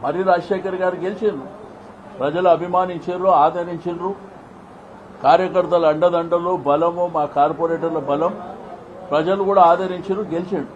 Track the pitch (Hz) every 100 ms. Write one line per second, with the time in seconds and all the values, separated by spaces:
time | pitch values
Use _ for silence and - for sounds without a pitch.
0 | 127 165 190 180 - 190 190 180 185 180
1 | 175 208 214 156 - - - - - -
2 | - - 131 160 185 160 175 180 185 175
3 | 165 180 190 170 151 170 175 170 175 175
4 | 185 196 - - - - - - - -
5 | - - 135 170 185 180 170 170 160 151
6 | 175 175 170 170 170 180 139 147 170 170
7 | 175 165 147 143 147 165 165 165 165 160
8 | 139 143 170 208 - - - - - -
9 | - 147 160 196 190 196 170 175 185 180
10 | - 190 190 165 185 190 123